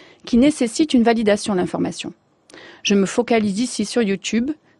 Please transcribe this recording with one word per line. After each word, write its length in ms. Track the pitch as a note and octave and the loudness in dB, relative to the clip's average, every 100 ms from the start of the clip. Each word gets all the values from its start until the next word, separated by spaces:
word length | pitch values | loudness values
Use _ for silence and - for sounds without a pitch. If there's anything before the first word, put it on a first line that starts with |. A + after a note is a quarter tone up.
| - _ - | -20 _ 0
qui 120 | A#3 | 4
nécessitent 560 | C#4+ D4+ A#3+ - D#4 | 4 2 -2 0 2
une 100 | B3 | 4
validation 500 | A#3 A#3 G#3+ G#3 - | 4 2 2 0 0
de 60 | F#3 | -2
l'information. 540 | F3 E3+ E3+ - - - _ _ _ - - - | -2 -4 -4 -6 -12 -14 _ _ _ -20 -20 -8
Je 120 | - G3+ | 0 2
me 100 | F#3 | 2
focalise 540 | - A#3 A3+ G#3 G3 | -2 0 0 0 -2
ici 260 | B3 - G#3 | -4 -4 -4
sur 160 | B3 | -2
YouTube, 500 | G#3 G3 - A3 B3+ D4+ _ _ | 0 -2 -4 -2 -2 -6 _ _